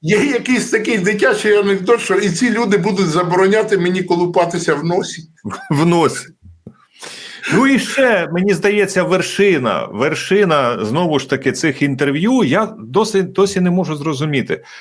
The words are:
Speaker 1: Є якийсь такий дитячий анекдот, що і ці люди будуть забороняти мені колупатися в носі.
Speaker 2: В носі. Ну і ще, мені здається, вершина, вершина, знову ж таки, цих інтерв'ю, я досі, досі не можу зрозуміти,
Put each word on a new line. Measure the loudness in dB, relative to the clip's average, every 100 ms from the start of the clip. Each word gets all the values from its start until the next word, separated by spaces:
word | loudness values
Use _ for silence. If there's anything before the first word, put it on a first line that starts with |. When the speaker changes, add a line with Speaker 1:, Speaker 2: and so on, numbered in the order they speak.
Speaker 1:
Є | 0 2
якийсь | 2 0 0 0 0
такий | -2 0 0
дитячий | 0 2 2 2 2 2
анекдот, | 2 0 2 0
що | 2
і | 0 0
ці | 0 0
люди | 0 2 2
будуть | 2 0 0
забороняти | 0 0 2 4 4 2 0
мені | 0 -2
колупатися | 0 0 0 2 0 -2 -2
в | -2
носі. | 0 -2 -4 -10 -18 _ -12 -12 -4
Speaker 2:
В | 0 4
носі. | 4 2 0 -12 -20 -20 -20 -20 -20 _ _ -18 -18 -18 -16 -2
Ну | 0 2
і | 2
ще, | 0 0 2 2 0
мені | -2 0
здається, | 2 2 2 0 0
вершина, | 0 0 -2 2 2 4 0 -2 -4
вершина, | -2 -2 -2 0 2 2 2 0 0
знову | -2 0 0 0
ж | -2
таки, | -2 -2
цих | -2 -2 0
інтерв'ю, | -2 0 -2 0 0 2
я | 2 0 -2 -6
досі, | -4 -2 0 0
досі | -2 0 0 2
не | 0
можу | 0 -2 -4
зрозуміти, | -4 -4 -2 -2 -2 -6 -8 -20